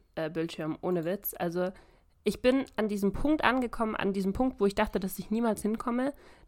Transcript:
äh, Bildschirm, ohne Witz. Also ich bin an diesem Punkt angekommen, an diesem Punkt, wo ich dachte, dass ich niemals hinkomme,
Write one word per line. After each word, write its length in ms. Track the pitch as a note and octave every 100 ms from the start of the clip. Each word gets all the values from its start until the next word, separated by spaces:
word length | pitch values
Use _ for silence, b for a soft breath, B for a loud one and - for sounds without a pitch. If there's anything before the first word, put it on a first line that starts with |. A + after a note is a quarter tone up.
| _ -
äh, 140 | D#3
Bildschirm, 460 | E3 E3 - D#3 D#3
ohne 240 | F3+ F3+ D#3+
Witz. 300 | G3+ - -
Also 340 | F3 F3 F3+ - b b b _
ich 180 | G#3 -
bin 240 | B3 C4+ - -
an 120 | G#3+
diesem 260 | G3+ G3
Punkt 300 | G3 C#4+ D#4
angekommen, 520 | - B3+ A#3 - A3 -
an 180 | G3
diesem 200 | G3 F#3+
Punkt, 260 | G3 C4 B3+
wo 60 | G3+
ich 80 | G3+
dachte, 240 | G#3+ G3+
dass 200 | F#3 -
ich 100 | -
niemals 320 | A3 A#3 G3+
hinkomme, 520 | G#3 A3 - A#3+ C4 - b b